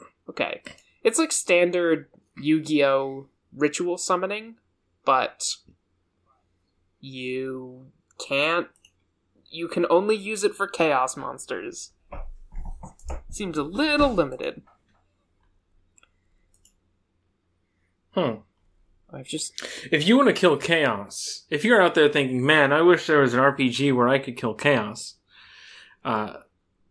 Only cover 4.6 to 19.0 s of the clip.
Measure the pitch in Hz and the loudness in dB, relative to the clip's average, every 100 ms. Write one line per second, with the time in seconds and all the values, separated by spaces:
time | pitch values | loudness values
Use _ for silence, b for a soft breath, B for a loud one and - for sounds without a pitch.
4.6 | _ _ _ _ - 131 - - - - | _ _ _ _ 0 2 0 -6 -10 -10
5.6 | _ _ _ _ _ _ _ _ _ _ | _ _ _ _ _ _ _ _ _ _
6.6 | _ _ _ _ 135 131 127 127 131 131 | _ _ _ _ -16 -10 -8 -6 -6 -10
7.6 | 127 127 131 _ _ - - 139 151 175 | -14 -18 -20 _ _ -16 -4 -2 0 -2
8.6 | - _ _ _ _ _ _ _ _ 165 | -4 _ _ _ _ _ _ _ _ -12
9.6 | 170 185 175 170 208 214 196 208 202 - | -6 -2 2 2 2 -2 -4 -2 -2 -2
10.6 | 196 - 160 135 131 147 131 131 - 101 | -4 0 0 0 -2 -6 -10 -12 -10 -10
11.6 | - - - _ _ - - - - - | -10 -14 -18 _ _ -12 -12 -14 -14 -12
12.6 | - - - - - - - - 190 151 | -12 -12 -18 -14 -10 -10 -10 -10 -6 -6
13.6 | 143 202 302 294 277 196 139 127 - - | -4 -2 0 2 2 2 -2 -4 -10 -10
14.6 | - _ _ _ _ _ _ _ _ _ | -16 _ _ _ _ _ _ _ _ _
15.6 | _ _ _ _ _ _ _ _ _ _ | _ _ _ _ _ _ _ _ _ _
16.6 | _ _ _ _ _ _ _ _ _ _ | _ _ _ _ _ _ _ _ _ _
17.6 | _ _ _ _ _ 190 143 107 - _ | _ _ _ _ _ -2 -2 -2 -12 _
18.6 | _ _ _ _ | _ _ _ _